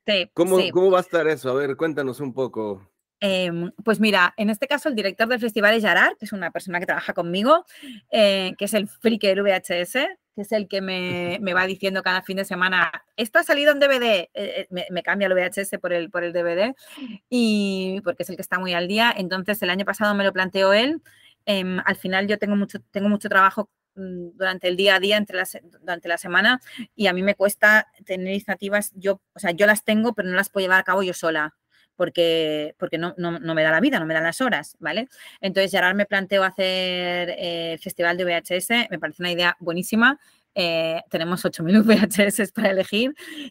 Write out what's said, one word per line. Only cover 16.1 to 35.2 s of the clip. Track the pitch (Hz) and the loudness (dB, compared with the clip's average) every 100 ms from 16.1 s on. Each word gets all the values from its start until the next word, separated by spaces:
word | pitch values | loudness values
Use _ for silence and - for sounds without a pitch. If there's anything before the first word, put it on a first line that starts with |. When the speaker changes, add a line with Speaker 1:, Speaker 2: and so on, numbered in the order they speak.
| 175 | -6
Speaker 1:
el | 175 | -4
D | 175 | -2
V | 170 170 | -2 0
D, | 220 269 - 302 254 196 - | -2 -4 -16 -16 -14 -16 -4
y | 247 226 208 196 190 185 190 | 0 2 2 0 -2 -4 -4
porque | 180 - | -4 -6
es | 175 | -6
el | 175 | -10
que | |
está | - 185 | -6 -4
muy | 185 | -2
al | 175 175 | -2 0
día. | 214 233 202 | 2 2 0
Entonces, | 180 185 180 202 | -4 -4 -4 -2
el | 180 | -2
año | 185 196 | -2 -2
pasado | 202 208 | -2 0
me | 202 | 2
lo | 196 | 0
planteó | 190 185 190 190 | 0 -2 2 4
él. | 202 262 320 - _ _ _ - | 4 2 -2 -8 _ _ _ -4
Em, | 196 185 180 - | -2 -2 -2 -2
al | 190 | -2
final | 185 190 202 | -2 -2 0
yo | 208 | -2
tengo | 202 202 | 0 0
mucho, | 202 202 - | -2 -6 -10
tengo | 202 202 | -2 0
mucho | 202 208 | 0 2
trabajo, | 196 190 220 202 _ _ - | 4 4 2 -8 _ _ -14
mm, | 190 180 175 - | -12 -10 -12 -6
durante | 185 185 180 | -4 -2 -2
el | 180 | 2
día | 196 190 | 4 4
a | |
día, | 196 214 | 4 0
entre | 208 185 | 0 -4
las, | 190 - 175 _ | -6 -8 -20 _
durante | 175 170 175 | -10 -8 -4
la | 170 | -6
semana, | 175 180 214 254 - - 226 - | 0 2 4 2 -2 -16 -12 -2
y | 196 | 0
a | |
mí | 180 | 2
me | 196 202 | 0 2
cuesta | 196 - 214 214 - _ | 0 4 6 6 4 _
tener | - 185 185 | -8 -6 -4
iniciativas. | 196 202 190 202 208 202 190 | -4 -4 -6 -2 -2 -2 -6
Yo, | 190 190 _ | -2 -2 _
o | - | -8
sea, | 196 | -4
yo | 170 202 | 4 4
las | 208 | 4
tengo, | - 214 226 | 2 0 0
pero | 220 190 | -2 -2
no | 180 | 0
las | 196 | -2
puedo | 202 185 | 0 2
llevar | 185 | 2
a | |
cabo | 190 190 | 2 0
yo | 185 | 0
sola, | 175 165 160 151 _ _ _ _ - | -2 -2 -2 -4 _ _ _ _ -4
porque, | 170 170 170 165 156 151 151 - | -2 2 2 2 0 -2 -6 -8
porque | - 160 | -6 -4
no, | 170 - | -6 -4
no, | 170 170 | -6 -4
no | 165 | -2
me | 160 | 0
da | 156 | 2
la | 160 | 4
vida, | 269 233 | 2 2
no | 160 | -2
me | 160 | -2
dan | |
las | 165 - | -2 -2
horas, | 254 156 151 - | -2 -2 -6 -10
¿vale? | 156 180 262 - | -6 -6 -8 -12